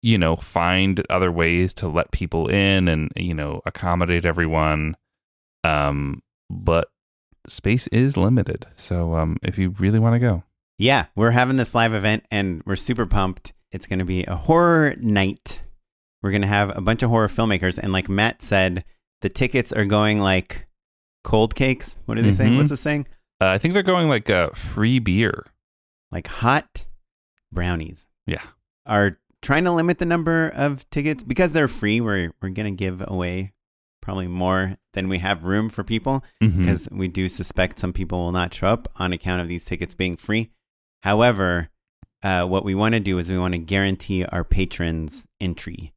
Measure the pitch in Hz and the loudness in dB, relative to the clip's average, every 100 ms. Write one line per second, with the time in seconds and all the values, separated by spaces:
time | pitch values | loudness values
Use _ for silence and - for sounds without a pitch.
0 | 113 110 82 82 - 87 85 92 98 92 | 4 4 4 0 -2 0 2 2 2 0
1 | - 90 92 85 82 85 90 - 90 80 | 0 0 0 2 2 2 0 -2 -2 -2
2 | - - 87 85 80 98 98 95 90 80 | -2 -4 -2 -2 0 2 4 4 2 2
3 | 78 - 90 80 73 76 - - 90 87 | -2 -4 -4 -4 -4 -6 -8 -6 -2 0
4 | 87 87 85 82 80 80 78 78 78 82 | 2 2 0 0 0 2 2 0 -2 -6
5 | _ _ _ _ _ _ 82 76 73 71 | _ _ _ _ _ _ 0 2 2 0
6 | 71 - _ _ _ 90 95 82 80 _ | -4 -6 _ _ _ -6 0 2 0 _
7 | _ _ _ _ - - 95 123 - 110 | _ _ _ _ -16 -6 0 0 0 2
8 | 131 135 95 123 - - - - - 87 | 2 2 2 2 0 -6 -10 -16 -6 -2
9 | 82 82 80 80 - 95 92 98 95 110 | 0 0 0 -2 -4 -2 -2 0 2 4
10 | 113 117 120 87 - _ _ _ 110 135 | 4 2 2 0 -4 _ _ _ 4 4
11 | - - 113 120 127 135 117 117 113 110 | 0 2 4 4 4 2 2 2 2 2
12 | 101 110 _ 107 98 82 - 95 - 123 | 0 0 _ -2 -2 -4 -4 -4 -2 -2
13 | 113 104 95 92 - - _ 95 - 95 | 2 2 2 -4 -14 -20 _ -14 -6 -4
14 | 90 92 - 85 - 165 175 165 151 - | -2 -2 -2 -4 2 4 6 4 2 0
15 | 117 101 95 - - - - - _ _ | 0 2 2 -2 -10 -12 -12 -18 _ _
16 | _ _ 101 101 98 101 101 - 95 110 | _ _ -2 0 2 2 0 0 -2 0
17 | 120 113 107 - 113 95 92 - 101 95 | 2 4 2 2 0 2 0 -2 -2 -2
18 | 90 98 113 - - 101 92 90 - _ | 0 0 0 -2 0 2 2 0 -10 _
19 | _ _ 98 - 127 135 117 110 101 104 | _ _ -6 -2 0 0 0 -2 2 2
20 | 107 107 98 92 - - - _ _ _ | 2 2 4 2 0 -12 -14 _ _ _
21 | _ _ - 110 110 - 131 127 - - | _ _ 0 2 4 2 0 0 -6 -14
22 | - 113 113 95 - 123 147 139 151 147 | -6 0 2 2 2 2 2 0 -2 -2
23 | 139 - _ _ 95 95 160 190 190 180 | -4 -14 _ _ 2 2 2 2 2 2
24 | 160 123 107 95 80 - - - 110 127 | 2 2 2 2 2 -2 -8 0 2 2
25 | 110 92 113 - - _ _ _ _ _ | 2 2 0 -2 -10 _ _ _ _ _
26 | _ 85 - - 113 143 - - - - | _ -12 -10 -2 0 0 -2 -12 -12 -14
27 | _ _ _ _ _ 85 90 85 80 - | _ _ _ _ _ -4 -2 -4 -6 -14
28 | - _ - 80 - _ _ _ - 104 | -20 _ -8 -8 -10 _ _ _ -2 2
29 | 101 87 _ _ - 143 180 170 165 175 | 2 0 _ _ -2 0 2 2 2 0
30 | 175 170 160 165 160 - 143 135 - 147 | 0 0 0 0 0 -2 -2 -2 -6 -4
31 | 147 151 196 131 180 156 139 - 104 113 | -2 -4 -4 0 2 4 2 0 0 0
32 | 117 98 85 - 95 92 107 92 95 92 | 0 -2 -2 -6 -8 -4 -6 -4 -4 -4
33 | 95 92 90 90 98 _ _ _ _ _ | -6 -4 -4 -4 -8 _ _ _ _ _
34 | - 95 90 90 92 92 95 98 _ 98 | -8 -6 -4 -2 0 2 0 -6 _ -6
35 | 95 95 92 92 87 101 110 - 98 113 | -2 -2 -2 -4 0 -2 -2 -6 -4 -4
36 | 135 135 - _ 113 90 87 82 - 95 | -2 -4 -6 _ 2 4 2 2 -2 -6
37 | 92 87 92 - 87 - 92 - 92 - | -4 -2 -4 -4 -6 -2 -2 -2 -6 -4
38 | 92 90 87 90 87 - 92 117 - - | -4 -4 -2 -2 -4 -2 0 0 -4 -6
39 | 92 90 - 90 85 85 - 85 85 - | -4 -2 -4 -4 -4 -8 -6 -6 -8 -4
40 | 90 87 - 110 113 _ _ _ _ _ | -4 -4 -2 -2 -2 _ _ _ _ _
41 | 98 104 120 104 92 87 82 _ _ _ | 0 4 4 4 0 0 -4 _ _ _
42 | - _ 98 92 90 95 101 95 110 113 | -20 _ -2 0 0 -2 0 0 2 2
43 | 98 92 85 92 90 87 80 98 98 95 | 0 -2 -2 -2 -2 -2 -2 0 0 -2
44 | - 92 90 87 85 95 90 - 85 82 | -4 -4 -2 -4 0 2 0 -2 -4 -2
45 | 78 - - _ 95 82 - - 80 | -6 -10 -20 _ -6 -6 -10 -14 -16